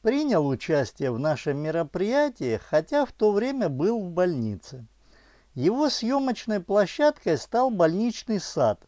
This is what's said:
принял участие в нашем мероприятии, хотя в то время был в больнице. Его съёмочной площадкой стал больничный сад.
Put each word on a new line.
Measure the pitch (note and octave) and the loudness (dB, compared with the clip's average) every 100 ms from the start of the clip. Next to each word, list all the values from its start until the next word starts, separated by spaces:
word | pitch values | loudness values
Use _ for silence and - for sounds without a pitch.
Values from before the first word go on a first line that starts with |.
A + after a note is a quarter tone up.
принял | A3 C#4 D4+ G3 C#3+ | 2 0 2 2 2
участие | C3 - D3+ B2 - C#3 | -2 0 0 0 -4 -4
в | B2 | -2
нашем | D3+ C#3+ - C#3+ | -2 -2 -2 -4
мероприятии, | D#3 D#3+ D#3+ F3+ G3+ C4+ D4 - C3 A2 - | -2 -2 -4 -4 0 0 0 -2 -2 -2 0
хотя | D#3 D#3 D4 | 0 2 0
в | C#4 | -2
то | - G#3+ | 2 2
время | G3+ B3 C4+ F#3 | 2 0 -2 -2
был | C3 F3+ A#3 | 0 0 0
в | F#3 | -4
больнице. | E3+ F3+ D3 A2 G2+ - C3 A2+ _ _ _ _ _ _ | 0 0 0 -4 -6 -12 -18 -20 _ _ _ _ _ _
Его | - C#3+ A#3+ D4+ | -2 0 2 0
съёмочной | - A3 C4+ C4+ A3+ - G#3 | 0 -2 0 -2 -4 -4 -4
площадкой | F3+ G3+ F#3+ - D4 D4 - G#3+ | 0 2 2 2 2 2 -2 -2
стал | - A#3 C4 | 0 0 0
больничный | G#3+ D#3+ F3 A#3+ - - G#3+ | 4 2 2 -2 -4 -4 -4
сад. | - - A#2+ G2+ | -4 0 0 0